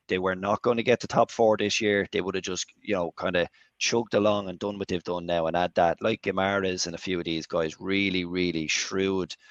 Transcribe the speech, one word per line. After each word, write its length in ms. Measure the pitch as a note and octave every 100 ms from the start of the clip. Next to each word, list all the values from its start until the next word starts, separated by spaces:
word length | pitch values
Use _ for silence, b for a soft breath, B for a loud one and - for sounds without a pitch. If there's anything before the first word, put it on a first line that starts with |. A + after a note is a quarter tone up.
| -
they 100 | F#2
were 160 | F#2
not 260 | F#2 G2 G#2
gonna 200 | A#2+ A#2
get 160 | A2+ A#2
to 80 | -
top 240 | C3+ A2+
four 260 | - A2+ G#2+
this 240 | G#2 -
year, 240 | G#2+ G2+ F#2
they 100 | F#2
would 140 | F#2
have 80 | F#2+
just, 240 | F#2 F#2 - _
you 140 | - G2
know, 160 | E2+ -
kinda 300 | F#2 F2 E2 b b -
chugged 360 | - A#2 A#2
along 340 | G#2+ G#2 G#2 F#2+
and 100 | F2+
done 180 | G2+ G2+
what 120 | G2
they've 160 | F2+
done 200 | F2 F2
now 220 | F2 E2+ D#2+
and 100 | E2+
add 160 | F2+ -
that, 260 | E2+ D#2+
like 180 | A2 A2
Guimaraes 680 | G#2 F#2 F#2+ G2+ F#2+ F2+ F2
and 100 | E2
a 20 |
few 180 | - F2+
of 80 |
these 220 | E2+ E2 D#2
guys, 320 | F2 D#2+ -
really, 460 | F#2+ G2 G2 F#2
really 420 | F2 F2+ F2+ D#2+ D#2
shrewd 680 | - - G2 F#2+ F#2+ F2 - b